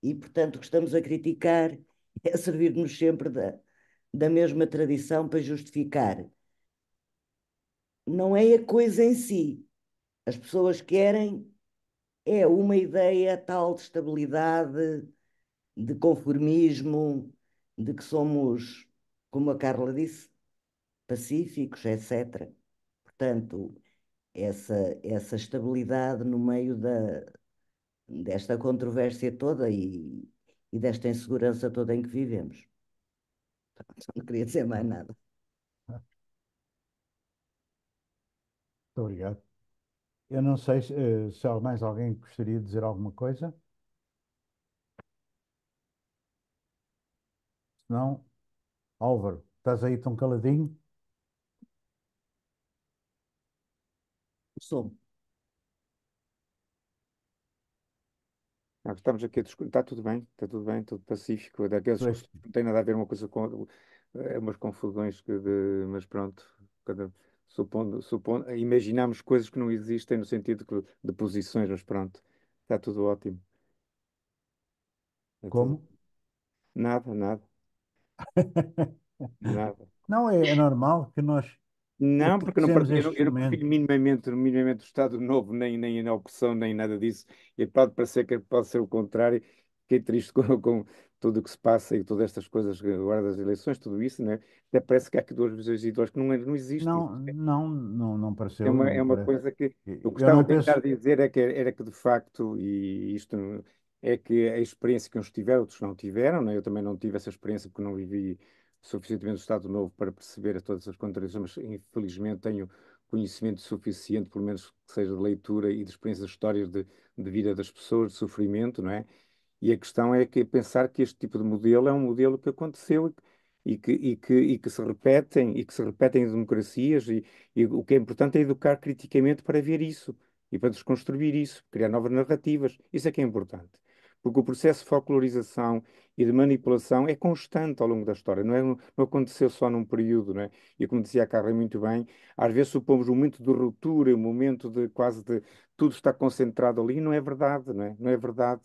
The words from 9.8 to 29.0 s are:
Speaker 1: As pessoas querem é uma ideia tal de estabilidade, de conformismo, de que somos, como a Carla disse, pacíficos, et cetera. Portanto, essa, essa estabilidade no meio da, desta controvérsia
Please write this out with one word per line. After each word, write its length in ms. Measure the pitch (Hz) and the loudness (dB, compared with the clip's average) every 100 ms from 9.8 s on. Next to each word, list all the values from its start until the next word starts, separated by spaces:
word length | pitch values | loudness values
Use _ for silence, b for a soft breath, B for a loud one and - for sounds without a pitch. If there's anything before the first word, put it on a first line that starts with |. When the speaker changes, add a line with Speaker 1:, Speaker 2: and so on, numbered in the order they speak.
| _ _ _ _ - | _ _ _ _ -8
Speaker 1:
As 120 | 123 | -8
pessoas 440 | - 180 180 175 | -4 2 2 2
querem 680 | - 185 202 214 208 202 - _ _ _ _ _ _ _ - | 0 4 4 4 -2 -4 -12 _ _ _ _ _ _ _ -2
é 220 | 208 180 | 4 6
uma 280 | 170 202 202 | 6 4 4
ideia 600 | 185 180 185 190 185 180 | 2 2 4 4 2 0
tal 380 | 185 180 170 170 | -2 0 0 -2
de 60 | |
estabilidade, 1200 | - 165 151 151 147 151 160 165 156 139 160 151 147 _ _ _ _ _ _ - | -6 -6 -4 -4 -2 0 2 2 0 -2 -2 -2 -10 _ _ _ _ _ _ -10
de 200 | 117 147 | -6 2
conformismo, 1400 | 165 156 143 143 151 165 165 135 139 151 151 139 131 _ _ _ _ - | 4 2 0 0 2 4 4 2 -2 -2 0 -2 -8 _ _ _ _ -8
de 160 | 113 | -6
que 100 | 117 | -6
somos, 840 | - 156 147 147 131 120 120 - _ _ _ _ _ | -4 -2 0 2 0 -2 -6 -16 _ _ _ _ _
como 200 | 139 147 | -4 -2
a 60 | 139 | 0
Carla 360 | 135 127 127 | -2 -2 -2
disse, 360 | 135 160 160 - _ _ _ _ _ _ _ _ | -4 -6 -8 -20 _ _ _ _ _ _ _ _
pacíficos, 800 | 120 120 151 170 - 135 - 113 | -8 -4 -4 -4 -6 -8 -6 -4
et 140 | 110 | -4
cetera. 520 | 110 120 120 - - _ _ _ _ _ | -4 -6 -4 -10 -14 _ _ _ _ _
Portanto, 720 | _ _ 131 117 113 95 98 - _ _ _ _ _ | _ _ -2 -2 -4 -10 -12 -14 _ _ _ _ _
essa, 420 | - 101 98 - 104 95 78 | -6 -6 -6 -4 -2 -2 -4
essa 320 | - 110 101 110 | -6 -6 -4 -8
estabilidade 840 | - 131 117 127 123 131 127 127 123 | -6 -6 -4 -4 -2 -2 -2 -4 -2
no 140 | 120 | -2
meio 360 | 120 123 127 120 | 0 0 -2 -4
da, 480 | 117 120 107 76 - _ _ _ _ _ _ _ _ | -2 -2 -2 -6 -12 _ _ _ _ _ _ _ _
desta 500 | 71 90 98 98 120 | -10 -6 -6 -4 -2
controvérsia 720 | 127 127 120 117 | 0 -2 -2 0